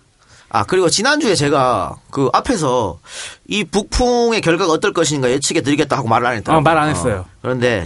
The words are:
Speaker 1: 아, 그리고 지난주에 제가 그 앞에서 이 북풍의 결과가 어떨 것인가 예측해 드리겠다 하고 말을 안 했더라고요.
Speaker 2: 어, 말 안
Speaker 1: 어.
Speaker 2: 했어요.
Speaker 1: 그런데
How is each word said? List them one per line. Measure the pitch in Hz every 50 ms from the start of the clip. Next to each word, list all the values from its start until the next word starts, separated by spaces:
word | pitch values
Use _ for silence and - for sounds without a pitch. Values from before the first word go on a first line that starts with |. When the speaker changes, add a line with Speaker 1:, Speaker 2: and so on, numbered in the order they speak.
| _ _ _ _ _ _ - - - _
Speaker 1:
아, | - 110 104
그리고 | - 175 185 185 165
지난주에 | - - 208 269 302 294 311 233 180
제가 | 139 143 143 156 143 131 127 120 101 87 73 - - - -
그 | - 135 139 120 -
앞에서 | 208 - - 262 190 156 139 123 127 113 92 85 87 - - - - - - - - _ -
이 | 180 208 202
북풍의 | - - 196 208 - - - 254 247 247 240 240 233 226 208
결과가 | 143 170 165 170 190 170 156
어떨 | 165 - 208 196
것인가 | 175 165 139 151 143 131 120
예측해 | 123 139 143 - - 165 120
드리겠다 | 123 147 147 151 139 -
하고 | 143 135
말을 | 113 113 120 120 123
안 | 127
했더라고요. | 110 - - 151 160
Speaker 2:
어, | 143
말 | 156 165 156
안 | 151
Speaker 1:
어. | 156
Speaker 2:
했어요. | 151 - 87 127 107 95 92 - - - -
Speaker 1:
그런데 | 117 127 127 120 123 117 98 85